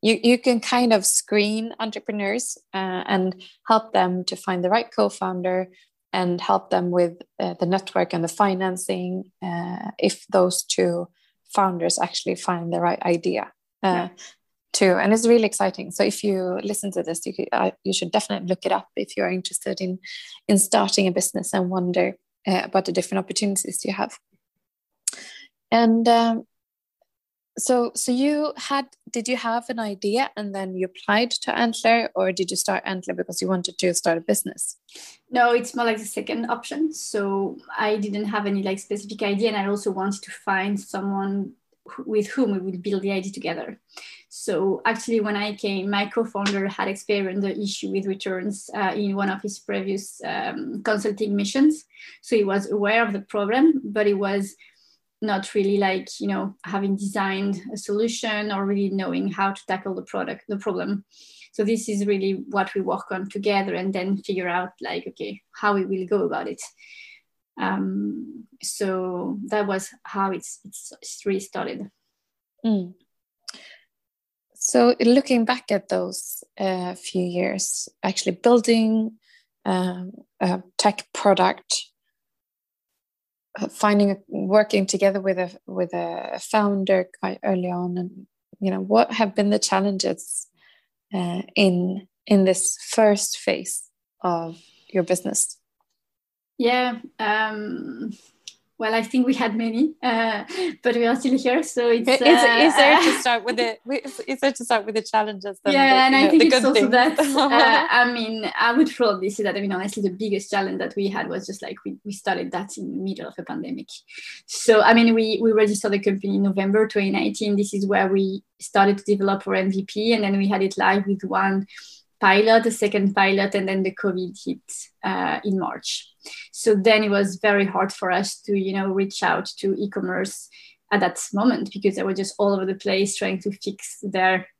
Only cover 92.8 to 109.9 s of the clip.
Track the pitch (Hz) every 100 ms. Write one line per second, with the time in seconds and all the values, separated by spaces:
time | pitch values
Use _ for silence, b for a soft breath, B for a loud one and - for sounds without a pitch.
92.8 | - - 214 202 - - - - 190 -
93.8 | - _ _ _ 185 170 165 175 _ _
94.8 | _ 196 170 180 - 208 - - _ _
95.8 | _ _ _ _ _ _ _ _ 233 247
96.8 | 247 233 - _ 214 214 220 214 214 170
97.8 | - - 220 - b b - _ _ _
98.8 | 220 226 226 262 247 262 226 220 226 226
99.8 | 302 - 254 226 226 208 208 370 359 294
100.8 | 247 233 233 247 262 254 254 262 311 -
101.8 | 240 233 233 262 262 339 - 233 311 269
102.8 | 285 302 330 - 254 233 214 226 233 220
103.8 | 233 277 269 - - 269 269 - 240 233
104.8 | 208 214 214 220 214 202 202 196 - 277
105.8 | 269 262 262 269 294 320 311 262 254 226
106.8 | 214 247 269 - 294 269 277 240 240 233
107.8 | 339 240 247 240 220 220 214 - 233 240
108.8 | 302 - 233 196 190 202 202 190 196 185
109.8 | 196